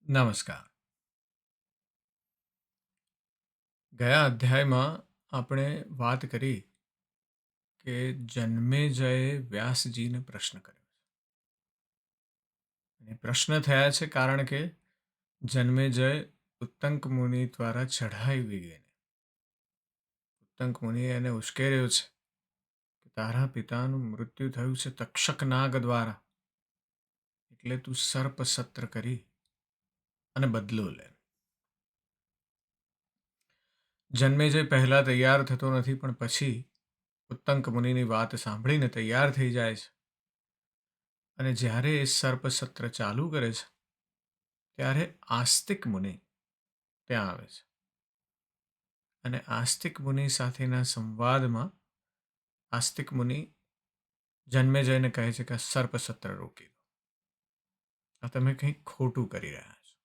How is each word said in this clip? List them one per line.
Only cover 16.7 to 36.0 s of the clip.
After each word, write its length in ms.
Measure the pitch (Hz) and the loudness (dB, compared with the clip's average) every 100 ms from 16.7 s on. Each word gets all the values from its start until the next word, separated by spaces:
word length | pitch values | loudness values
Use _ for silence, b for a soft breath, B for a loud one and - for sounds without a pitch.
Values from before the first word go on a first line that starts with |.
| _ 143 147 135 | _ -2 -2 -2
મુનિ 380 | 127 123 127 127 | 0 0 0 -2
દ્વારા 380 | - 117 117 | -4 -4 -2
ચઢાવી 760 | 127 - 110 101 123 135 113 98 | -4 -4 -4 -2 0 0 -2 -6
ગઈને. 340 | 85 80 _ _ _ _ _ _ _ _ _ _ _ _ _ _ _ _ | -10 -18 _ _ _ _ _ _ _ _ _ _ _ _ _ _ _ _
ઉત્તંક 420 | _ _ 127 120 | _ _ -6 -4
મુનિએ 300 | 113 117 127 | -4 -2 -2
એને 160 | 123 123 | -2 -2
ઉશ્કેર્યો 580 | 113 - - 135 135 123 | -4 -6 -2 0 2 2
છે 240 | - - _ _ _ _ _ _ _ _ _ | 0 -2 _ _ _ _ _ _ _ _ _
કે 60 | _ | _
તારા 380 | - 110 120 131 | -6 -2 0 0
પિતાનું 580 | 120 104 120 127 135 117 | -2 -6 -4 -2 -2 -4
મૃત્યુ 440 | 107 117 - 135 | -6 -10 -6 -6
થયું 280 | 131 127 131 | -4 -4 -4
છે 120 | 135 | -6
તક્ષક 540 | - 113 - - 143 | -8 -6 -2 -2 0
નાગ 340 | 135 127 135 127 | 0 2 2 0
દ્વારા, 460 | 120 120 113 101 _ _ _ _ _ _ _ _ _ _ _ _ _ | 0 0 0 -6 _ _ _ _ _ _ _ _ _ _ _ _ _
એટલે 260 | 120 123 127 | _ -6 -6
તું 180 | 131 127 | -6 -4
સર્પ 460 | - 131 131 131 | -2 -2 -4 -2
સત્ર 440 | 123 - 123 - 120 | -2 -2 -4 -10 -8
કરી 420 | 113 117 123 _ _ _ _ _ _ _ _ _ _ _ 131 | -6 -6 -8 _ _ _ _ _ _ _ _ _ _ _ 0
અને 120 | 135 | 0
બદલો 420 | 113 101 110 95 | 0 -2 -4 -4
લે. 200 | - - _ _ _ _ _ _ _ _ _ _ _ _ _ _ _ _ _ _ _ _ _ _ _ _ _ _ _ _ _ _ | -8 -20 _ _ _ _ _ _ _ _ _ _ _ _ _ _ _ _ _ _ _ _ _ _ _ _ _ _ _ _ _ _
જન્મેજય 520 | 127 135 139 151 151 | 4 4 6 6 4
પહેલા 380 | 151 135 131 135 | 4 6 8 6
તૈયાર 420 | 131 123 131 139 | 6 6 6 6
થતો 340 | - 127 135 131 | 4 0 0 0
નથી, 160 | 123 | 0
પણ 180 | 135 | -2